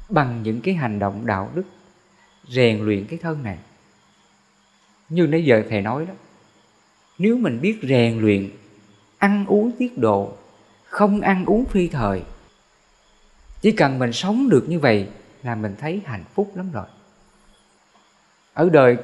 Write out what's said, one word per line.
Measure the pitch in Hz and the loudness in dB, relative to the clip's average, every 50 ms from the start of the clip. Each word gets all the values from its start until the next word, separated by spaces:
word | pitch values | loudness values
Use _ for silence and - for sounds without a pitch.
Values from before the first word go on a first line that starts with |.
| - - | -8 -2
bằng | 214 156 143 127 120 117 107 | 0 0 0 0 -2 -6 -4
những | 110 110 120 | -4 -4 -4
cái | 113 185 190 | -4 -4 -4
hành | 165 139 113 104 101 | -2 -2 -4 -4 -2
động | 101 98 101 104 120 | -4 -4 -4 -6 -6
đạo | 117 104 95 98 110 123 | -4 -4 -4 -4 -6 -8
đức, | 170 190 - - _ _ _ _ _ _ _ _ _ _ _ _ _ _ 139 | -10 -10 -10 -14 _ _ _ _ _ _ _ _ _ _ _ _ _ _ -6
rèn | 123 127 123 117 110 104 107 | 0 2 2 2 2 0 -2
luyện | 107 104 98 98 | -2 -2 -2 -4
cái | - 160 170 | -6 -10 -10
thân | 170 165 160 147 131 | -8 -8 -8 -6 -8
này. | 107 90 80 - _ _ _ _ _ _ _ _ _ _ _ _ _ _ _ _ _ _ _ _ _ _ _ _ _ _ _ _ - | -8 -10 -10 -14 _ _ _ _ _ _ _ _ _ _ _ _ _ _ _ _ _ _ _ _ _ _ _ _ _ _ _ _ -4
Như | 156 175 175 147 | 0 0 2 2
nãy | 151 165 170 | 2 2 4
giờ | 143 120 107 107 - | 6 6 4 4 2
thầy | 113 104 | -2 -2
nói | 98 107 120 143 160 | -2 -2 -4 -6 -6
đó, | 185 190 - - _ _ _ _ _ _ _ _ _ _ _ _ _ _ _ _ _ _ - | -10 -12 -16 -20 _ _ _ _ _ _ _ _ _ _ _ _ _ _ _ _ _ _ -2
nếu | 175 214 233 254 | 0 0 2 2
mình | 226 160 120 117 | 0 -2 -2 0
biết | 143 202 220 214 - | -2 -2 -2 -2 0
rèn | 131 135 123 117 117 113 113 | 2 4 4 4 4 2 2
luyện, | 107 107 101 98 98 98 - - - - _ _ _ _ _ _ _ _ _ - | 2 2 2 2 0 -4 -10 -16 -20 -20 _ _ _ _ _ _ _ _ _ 0
ăn | 202 202 202 208 196 | 0 2 2 0 0
uống | 196 202 208 214 240 240 - | 0 0 0 0 0 -2 -4
tiết | 247 240 240 233 | -6 -6 -4 0
độ, | - 110 104 98 101 98 - - - _ _ _ _ _ _ _ _ | 0 2 2 0 -2 -4 -10 -16 -20 _ _ _ _ _ _ _ _
không | - - - 208 202 202 208 | -8 -2 0 2 2 2 2
ăn | - 190 196 185 180 | 0 0 0 0 0
uống | - 196 226 262 | 0 0 0 0
phi | - - 196 180 160 | 0 0 -2 -2 -2
thời, | - 135 113 101 98 92 82 - - - _ _ _ _ _ _ _ _ _ _ _ _ _ _ _ _ _ _ _ _ _ - - - | -2 -2 -2 -2 -2 -4 -6 -10 -18 -20 _ _ _ _ _ _ _ _ _ _ _ _ _ _ _ _ _ _ _ _ _ -20 -6 -2
chỉ | - 208 | 0 2
cần | 220 - 160 135 135 127 | 4 4 2 2 2 0
mình | 127 120 117 | -2 -2 -2
sống | - - 190 214 247 285 262 | -2 -2 -2 0 0 2 4
được | 180 123 110 - | 4 4 2 0
như | 170 170 | -2 0
vậy | 143 131 110 104 98 98 - - - _ _ _ - | 2 2 2 2 0 -4 -10 -18 -20 _ _ _ -10
là | 120 117 | -8 -6
mình | 107 104 104 98 - | -6 -6 -8 -8 -8
thấy | 143 156 175 208 190 | -8 -8 -6 -8 -8
hạnh | 156 113 95 85 - - | -10 -12 -12 -12 -10 -6
phúc | - 208 202 - | -6 -6 -6 -6
lắm | 180 185 190 | -10 -10 -8
rồi. | 156 107 92 - - _ _ _ _ _ _ _ _ _ _ _ _ _ _ _ _ _ _ _ _ _ _ _ _ _ _ _ _ _ _ _ - | -8 -10 -10 -12 -16 _ _ _ _ _ _ _ _ _ _ _ _ _ _ _ _ _ _ _ _ _ _ _ _ _ _ _ _ _ _ _ -2
Ở | - 156 185 | 0 2 4
đời | 160 147 131 123 120 120 | 6 6 8 6 6 2